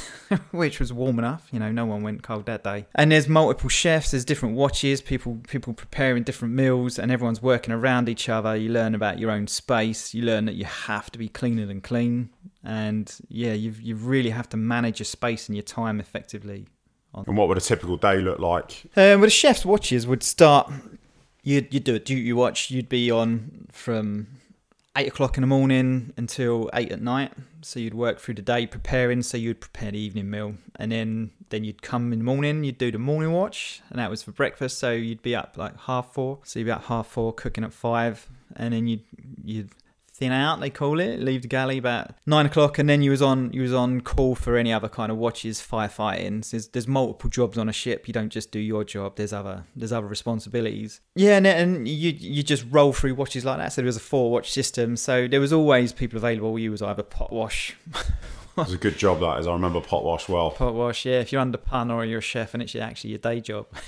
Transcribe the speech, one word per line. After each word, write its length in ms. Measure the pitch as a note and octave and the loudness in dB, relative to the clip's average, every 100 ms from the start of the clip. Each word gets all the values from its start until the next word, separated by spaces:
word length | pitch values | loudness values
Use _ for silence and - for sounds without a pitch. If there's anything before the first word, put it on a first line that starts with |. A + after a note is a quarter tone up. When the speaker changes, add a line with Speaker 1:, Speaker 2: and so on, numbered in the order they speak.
| - - | -12 -12
Speaker 1:
<laughs> 280 | - G3 - | -2 -2 -2
which 300 | E3+ D#3 - | -2 -2 0
was 100 | B2+ | -4
warm 280 | A#2+ C3 A#2 | -2 0 0
enough. 280 | A#2 D#3+ - | 0 -4 -6
You 60 | A#2 | -4
know, 120 | G#2+ | -2
no 140 | A#2 | -2
one 180 | A#2 G#2 | -2 -4
went 200 | G#2+ G#2+ | -6 -8
cold 240 | - A2 G#2 | -8 -8 -6
that 180 | A2 | -6
day. 220 | G2+ G2+ - | -6 -6 -2
And 180 | - D3+ | 4 8
there's 160 | D#3 C#3 | 8 6
multiple 400 | D#3+ D3 - C3+ | 6 6 4 0
chefs, 440 | - F3 D#3+ - | 2 4 4 2
there's 120 | C3+ | 0
different 300 | B2 D3 A#2+ | 0 -2 -2
watches, 480 | A#2 C#3 - C#3 C3+ | 2 2 2 0 0
people, 360 | - C3 - A2+ - | -2 -4 -4 -10 -8
people 280 | C3+ A#2+ | -8 -8
preparing 480 | A2 - - C3+ B2 | -10 -8 0 2 2
different 320 | A#2 B2 A#2 | -2 -4 -2
meals, 440 | B2+ C3 B2+ B2 - | 2 4 4 0 -2
and 140 | A2+ | 0
everyone's 300 | B2 A#2+ A2 | 0 0 0
working 320 | B2+ A#2+ - | 2 2 0
around 340 | A2+ C3 B2 A#2 | 0 2 2 2
each 220 | A2+ - | -2 -2
other. 260 | A2 A2 A2 | 0 0 0
You 140 | A2 | 0
learn 240 | A#2 A2 | 2 2
about 240 | G#2+ G#2 F2+ | 2 0 0
your 120 | A2 | -2
own 160 | G#2 G#2 | -2 -2
space. 680 | - - A#2+ A2 A2 - | -4 0 0 0 -4 -8
You 80 | A2 | -4
learn 240 | A#2 A2 A2 | 0 2 0
that 80 | |
you 100 | F2+ | -4
have 460 | F#2+ - - G#2 - | -8 -8 -6 -6 -8
to 80 | A#2 | -12
be 100 | A2 | -12
cleaner 380 | - B2 A2+ G2+ | -4 -2 -2 -4
than 160 | G2 | -8
clean. 480 | - A#2+ A#2+ A#2+ A#2+ _ - _ | -4 -2 0 -2 -4 _ -20 _
And 500 | A2+ A2 G#2+ G#2+ G#2 - - | -8 -6 -4 -4 -6 -12 -12
yeah, 240 | A2+ A#2 | -6 -4
you've, 300 | G#2+ A2 G#2+ | -2 -4 -8
you 140 | A#2 A2 | -8 -6
really 340 | A#2+ C3+ A#2 | 0 0 0
have 180 | A2+ A#2 | -2 -6
to 60 | A2+ | -2
manage 440 | A2+ A#2+ A#2 A2 | 0 0 0 -2
your 40 | |
space 460 | G#2+ - A#2+ A#2 - | -8 -4 -4 -4 -6
and 60 | G#2 | -8
your 80 | |
time 360 | - - A2+ G#2 | -8 -6 -4 -4
effectively. 680 | - G2+ - G2+ G2+ G2+ G2 _ _ _ _ | -6 -12 -12 -14 -14 -14 -16 _ _ _ _
Speaker 2:
And 240 | - G2 G#2 | -10 -2 4
what 120 | F2+ | 4
would 100 | F#2 | 4
a 40 | |
typical 360 | - A2 F2+ F2 | 2 0 -2 0
day 220 | G2+ F#2+ | 2 4
look 180 | F#2 - | 2 0
like? 440 | F2 F2 - - - - | 0 -2 -4 -14 0 6
Speaker 1:
Um, 80 | |
well, 160 | G3 G3+ | 8 10
the 100 | G#3+ | 8
chef's 360 | - C#4+ A3+ F3+ | 8 6 6 4
watches 400 | G#3 - B2 A#2+ | 2 2 0 0
would 160 | A#2+ | 0
start, 500 | - - D#3+ C#3+ - C#3 - - _ _ _ _ | 2 8 10 10 6 -4 -16 -20 _ _ _ _
you'd, 320 | C#3 C#3+ C#3+ | 0 0 2
you'd 100 | C3+ | 0
do 100 | C3 | 0
a 40 | A2+ | 0
duty 340 | - C3 A#2 | 0 -2 0
watch. 380 | A#2+ B2 - - | 2 2 0 -4
You'd 180 | B2+ B2+ | -4 -2
be 220 | B2+ A#2+ | 0 2
on 560 | A#2 A2+ A#2 A#2 - - | 2 2 0 -4 -14 -20
from 560 | - - A2 G#2+ G#2 G#2+ C3 _ _ _ _ _ C#3+ | -10 -4 -2 -2 -4 -8 -14 _ _ _ _ _ -4
eight 100 | C#3 | -2
o'clock 280 | - C3 - | 0 0 2
in 60 | |
the 40 | C3 | 4
morning 640 | C3+ C3+ C3 B2+ C3 A2+ - | 4 6 4 4 0 -4 -8
until 540 | A#2 - A#2+ A#2 A2 | -6 -2 0 0 -2
eight 180 | A#2+ A#2 | -2 -4
at 120 | G#2 | -4
night. 300 | A#2+ C3 C3+ - - - | -2 -2 -4 -10 -20 -20
So 180 | - B2+ | -14 -8
you'd 140 | A2+ | -8
work 260 | A2 A#2+ - | -2 -2 -2
through 140 | - | -6
the 80 | G#2+ | -6
day 240 | G2 A#2+ A#2 | -2 0 -2
preparing. 560 | - - C3 B2 B2 | -6 -2 2 2 0
So 160 | A#2+ B2 | -2 -4
you'd 220 | A2+ A2+ | -4 -6
prepare 320 | - - G#2+ | -10 -10 -8
the 60 | G#2 | -6
evening 300 | G#2+ G#2 G2 | -6 -6 -6
meal, 240 | G#2 G#2 G2 - - | -6 -8 -10 -16 -8
and 160 | A2 | -4
then, 380 | A2+ A2 A2 A2 - - | -2 -2 -4 -6 -12 -8
then 160 | G#2+ | -6
you'd 160 | G#2+ - | -6 -10
come 300 | - B2 A#2+ | -6 -4 -2
in 60 | A2+ | -2
the 60 | |
morning. 400 | A#2 C3+ D3 D#3 | 0 0 0 -2
You'd 140 | C#3+ B2 | -4 -2
do 140 | B2 | -2
the 60 | A2 | -2
morning 340 | C3 D#3 D#3+ | -2 0 0
watch, 480 | E3+ G3+ - - - - | 0 -2 -4 -12 -12 -10
and 100 | - | -6
that 120 | G#2+ | -6
was 120 | A2 | -6
for 100 | - | -8
breakfast. 460 | - C3+ - C3 - | -2 -2 -2 -6 -2
So 140 | B2 | -2
you'd 300 | A#2 A#2 A2+ | -2 -4 -6
be 120 | B2 | -4
up, 220 | A2+ - - | -4 -4 -8
like, 200 | G#2 - | -10 -10
half 320 | - B2+ B2 | -6 -4 -4
four. 280 | - C3 C#3 | -4 -6 -6
So 140 | - A#2+ | -10 -6
you'd 80 | A2+ | -4
be 60 | |
up 120 | A2 | -4
half 220 | - A#2 G#2+ | -2 -4 -4
four, 260 | - A2+ | -4 -4
cooking 320 | A2+ - - | -4 -6 -6
at 80 | A2+ | -6
five, 560 | - A#2+ A#2 A#2 G#2 - - - | -4 -2 0 0 -4 -12 -20 -18
and 200 | - A#2 | -8 -4
then 120 | A2+ A#2 | 0 0
you'd, 180 | A2+ - - C3+ - | -2 -8 -20 -18 -14
you'd 280 | - A2 G2 _ _ _ _ | -10 -8 -10 _ _ _ _
thin 200 | - C3 | -6 -2
out, 280 | C3 D3 D#3+ | 0 0 -2
they 100 | C#3 | -4
call 280 | - C#3+ D#3 | -4 -2 0
it, 220 | G3+ - | -2 -2
leave 220 | C3 C3 | -2 -2
the 60 | A#2+ | -2
galley 280 | C3 C3 C3+ | -2 -2 -2
about 380 | B2 A#2+ - - | -2 -2 -6 -6
nine 220 | - D3+ D3 | 2 4 4
o'clock, 320 | D#3 D3 D3 | 6 4 4
and 100 | D3 | 4
then 140 | D3 | 6
you 80 | C#3+ | 6
was 100 | C3+ | 4
on, 320 | C#3 C3 B2 | 4 2 0
you 80 | B2+ | -2
was 140 | B2 | 0
on 260 | B2+ B2 B2+ | 2 2 0
call 340 | - - C3+ | 0 2 2
for 220 | B2 B2 A#2+ | 2 2 2
any 160 | A#2 | 2
other 160 | A2 G#2+ | 0 -2
kind 240 | - A2 | -4 -4
of 60 | A2 | 0
watches, 420 | A#2 - A2+ G#2+ | -2 -2 -6 -8
firefighting. 840 | - A2+ G#2+ - G#2+ F#2 F#2+ G#2+ | -6 -4 -2 -2 -2 -2 -4 -6
So 100 | G#2 A2+ | -6 -8
there's, 120 | G#2+ | -6
there's 200 | B2 A#2 | -4 0
multiple 400 | C3+ A#2+ - A#2 | 0 0 -2 -2
jobs 300 | - A#2 A#2 | 0 0 0
on 100 | G#2+ | -2
a 40 | |
ship. 360 | G#2+ B2 A2+ - | -2 -4 -4 -4
You 60 | |
don't 160 | A2+ G#2+ | -4 -4
just 200 | A2 - | -6 -8
do 80 | G#2+ | -6
your 240 | G#2+ G#2+ | -2 -2
job. 340 | G#2 G2+ G2 - | -4 -6 -6 -6
There's 180 | G#2 | -6
other, 300 | G2+ G2 F#2+ - B2+ | -6 -8 -10 -14 -10
there's 160 | A2+ | -4
other 140 | A#2 G2+ | -4 -4
responsibilities. 960 | G#2 A#2 A2+ G2+ A#2+ A2 G#2 G#2+ - _ F3+ | -6 -4 -4 -4 -2 -2 -4 -10 -14 _ 4
Yeah, 200 | G3+ G3+ | 6 8
and, 100 | F#3+ | 6
and 400 | E3+ F3 F3 A#2 | 6 2 0 -4
you, 260 | D3+ E3 | -2 -2
you 300 | - - C#3+ | -2 -4 -2
just 220 | C#3+ C#3 A#2 | 0 0 4
roll 240 | D3 C#3+ | 6 6
through 200 | C3+ C3+ | 6 0
watches 300 | C3 C3+ B2+ | 0 -4 -4
like 140 | C3 D3 | -4 -4
that. 160 | - | -4
So 80 | - | -2
there 40 | B2 | -2
was 120 | A#2 | -2
a 20 | |
four 300 | - C#3 A#2+ | 0 2 4
watch 200 | A#2+ - | 2 0
system. 460 | C3+ - - A#2 A#2 | -2 -2 0 -2 -2
So 320 | - B2+ B2 | 0 2 4
there 100 | C#3 | 2
was 140 | C#3 | 4
always 400 | D#3+ D3 B2+ A#2+ | 4 6 6 4
people 240 | - B2 A2 | -2 -6 -2
available. 420 | A#2 A2 A2 A2+ | -2 0 -2 -2
You 120 | A2 | -4
was 100 | G#2 | -4
either 220 | G2+ G2 | -4 -4
pot 280 | G2+ - - | -6 -4 -4
wash. 460 | A2+ A2 - - - E3 | -4 -4 -4 -6 -12 -12
<laughs> 140 | - - - - - - - | -6 -2 -4 -6 -14 -10 -4
Speaker 2:
It's 160 | D3 | -4
a 60 | F#2 | -2
good 180 | G#2 D2+ | -2 2
job, 240 | G2+ E2+ | 2 2
that 200 | E2+ C#2+ | 0 0
is. 60 | E2+ | -2
I 60 | |
remember 300 | F2 F2+ F2 | 0 0 -2
pot 200 | - F2 | -2 -2
wash 280 | D#2+ E2 - | 0 -2 -2
well. 200 | F2 E2 | 0 0
Speaker 1:
Pot 220 | - B2+ | 0 -2
wash, 320 | A2+ A#2+ A#2 | 0 -2 -2
yeah. 160 | C3 B2+ | 0 0
If 100 | A2+ | 0
you're 120 | C3+ | -2
under 160 | C3 A2+ | -2 -4
pun 320 | - B2+ A#2 | -4 -4 -2
or 160 | A#2 A2+ | -2 -2
you're 140 | A2+ | -4
a 20 | |
chef 320 | - A#2+ A2 | -6 -6 -6
and 80 | A#2 | -8
it's 120 | A2+ | -8
actually 360 | A2+ A2+ A2+ G#2+ | -8 -10 -10 -10
your 80 | G#2+ | -6
day 240 | A#2 A#2 | -4 -4
job. 240 | A2 G#2+ - - | -6 -10 -10 -16